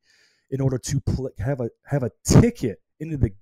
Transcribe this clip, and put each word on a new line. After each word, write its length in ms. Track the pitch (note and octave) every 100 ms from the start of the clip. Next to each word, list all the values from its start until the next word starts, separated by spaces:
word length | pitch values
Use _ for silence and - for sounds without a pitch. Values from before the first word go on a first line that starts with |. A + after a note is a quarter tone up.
| _ _ _ _ -
in 100 | C3
order 180 | C3+ B2+
to 220 | - C#3+
pl-, 300 | - - B2+ -
have 220 | A#2 C#3
a, 100 | A#2 -
have 180 | - C#3+
a 80 | B2 -
ticket 580 | - - A#3 - A#2 - _ -
into 180 | D#3+ D3
the 160 | A#2+ G2